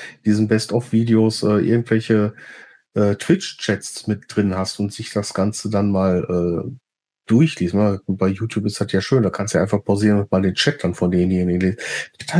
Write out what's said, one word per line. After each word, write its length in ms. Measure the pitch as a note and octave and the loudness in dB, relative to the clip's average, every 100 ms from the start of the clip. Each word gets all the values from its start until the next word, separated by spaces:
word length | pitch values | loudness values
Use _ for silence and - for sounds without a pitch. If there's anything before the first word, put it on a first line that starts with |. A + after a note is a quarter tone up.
| - - G#2+ | -18 -4 0
diesen 220 | G#2+ A2 | 2 2
Best-of-Videos, 960 | A2 - A#2+ - A2+ A#2 A2 A2 - | 0 0 -2 0 0 4 4 4 2
äh, 160 | G#2+ G#2 | 0 2
irgendwelche, 760 | - A#2 A#2 A2 - G#2+ G#2+ - - - - _ _ | 2 2 2 0 2 2 0 -4 -18 -20 -20 _ _
äh, 220 | G2+ G2+ G2+ | 0 0 0
Twitch-Chats 920 | - - - - - F#2+ - - - | 0 0 -2 -8 -4 -4 -6 -8 -6
mit 180 | G2+ - | -6 -4
drin 280 | G#2+ G2+ F#2 | -2 0 0
hast 240 | F#2+ - | -4 -4
und 140 | G2 | -6
sich 180 | - - | -6 -6
das 220 | G#2 G2+ | -6 -4
Ganze 360 | - G2+ - G#2+ | -2 -2 -2 -4
dann 220 | G#2 G2+ | 0 0
mal, 720 | F#2+ F#2+ F2+ - F2 F2 E2+ - | 2 2 0 0 -2 0 -2 -6
äh, 40 | - _ _ _ _ - | -12 _ _ _ _ 2
durchliest, 480 | A#2 D#3+ - F2+ G2+ | 4 4 0 -2 2
ne? 240 | G#2 G2 - | 2 0 -4
Bei 200 | F#2+ F#2+ | 0 0
YouTube 360 | F#2+ A2 G#2+ G#2 | 0 -4 -4 -4
ist 140 | - | -4
das 100 | G2+ | -2
ja 80 | A#2 | -2
schön, 200 | - C3 | 2 2
da 80 | G2 | 2
kannst 240 | - G#2 | -2 -2
du 40 | E2+ | 0
ja 40 | |
einfach 200 | F#2+ G2+ | 0 0
pausieren 360 | - G2+ G#2+ G2+ | 0 2 2 2
und 120 | G2+ | 2
mal 100 | F#2+ | 0
den 120 | F#2+ | 0
Chat 280 | - G#2 - | 0 0 0
dann 100 | F#2 - | -2 -2
von 160 | F2+ | 0
denjenigen 480 | F2+ F#2 F#2 F2+ F2+ | 2 2 2 0 2
lesen. 180 | F#2 - - - - - | 0 -2 -6 -8 -10 -14
Was 80 | - | -4